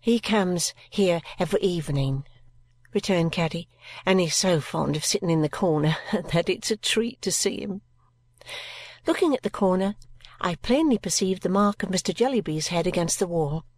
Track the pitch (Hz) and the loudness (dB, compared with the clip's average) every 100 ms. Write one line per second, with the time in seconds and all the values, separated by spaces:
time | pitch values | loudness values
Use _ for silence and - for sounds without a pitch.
0 | - 233 - 214 185 175 - - - - | 2 0 2 2 2 0 -4 -6 -10 0
1 | 190 170 - - 175 190 196 175 151 143 | 2 2 -2 -6 0 2 2 0 -2 -2
2 | 135 135 - - - - _ _ _ 208 | 0 -2 -6 -18 -20 -20 _ _ _ -4
3 | - 185 165 165 165 170 170 _ - - | 2 2 2 0 -2 -4 -12 _ -18 -6
4 | - 190 170 - 190 165 - 160 139 151 | 2 2 2 0 2 2 0 -2 -2 -2
5 | - 208 180 165 151 - 185 151 151 156 | -2 -2 2 2 2 2 2 4 2 0
6 | - 208 160 165 170 180 - 220 - - | -2 -4 0 0 0 -2 -2 -4 0 0
7 | 233 - - 170 196 - 208 190 _ _ | -2 -4 -4 0 -2 -2 -6 -8 _ _
8 | _ _ _ _ - - - - - - | _ _ _ _ -16 -14 -14 -16 -18 -8
9 | - 330 349 269 202 - 190 185 196 208 | -2 2 2 2 -2 0 2 2 0 -4
10 | - - - - - 170 - 262 320 233 | -16 -20 -20 -6 -6 -4 0 4 4 2
11 | 208 - 190 190 190 190 208 202 185 185 | 0 0 0 0 0 2 2 0 -4 -2
12 | - 180 247 254 165 156 151 175 170 175 | -2 0 2 2 0 -4 0 0 0 0
13 | 170 - 185 170 147 156 - | 0 0 0 0 0 -2 -8